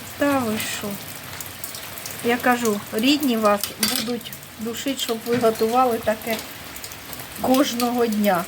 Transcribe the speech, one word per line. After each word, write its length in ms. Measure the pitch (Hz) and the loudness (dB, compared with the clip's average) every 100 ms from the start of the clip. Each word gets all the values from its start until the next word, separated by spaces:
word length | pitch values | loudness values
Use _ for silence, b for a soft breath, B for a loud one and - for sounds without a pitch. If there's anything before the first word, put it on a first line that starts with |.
| - - | -10 0
та 220 | 285 269 | 2 2
ви 180 | 233 214 - - | 2 -2 -2 -4
що. 80 | 208 202 - - - - - - - - - - - - 233 | -6 -8 -10 -14 -12 -12 -12 -10 -10 -10 -12 -12 -10 -4 0
Я 120 | 240 | 2
кажу, 420 | 254 240 233 202 - | 2 4 2 0 -2
рідні 440 | 220 254 294 285 220 | 0 4 4 4 4
вас 240 | 214 202 - - | 4 4 0 -2
будуть 520 | - 247 226 240 - - - - | -2 -2 -2 -4 -6 -14 -14 -8
душить, 400 | 220 226 277 262 | -6 -4 -4 -4
щоб 180 | - 226 220 | -4 -4 0
ви 100 | 247 | 4
готували 600 | 226 226 220 247 254 220 | 4 4 4 6 4 4
таке 400 | 214 220 233 - - - - - - - - - - - | 0 -2 -2 -4 -6 -12 -14 -12 -12 -14 -12 -12 -10 -4
кожного 640 | - 254 277 233 240 247 233 | 4 4 4 2 0 2 2
дня. 380 | 214 202 175 | 4 4 2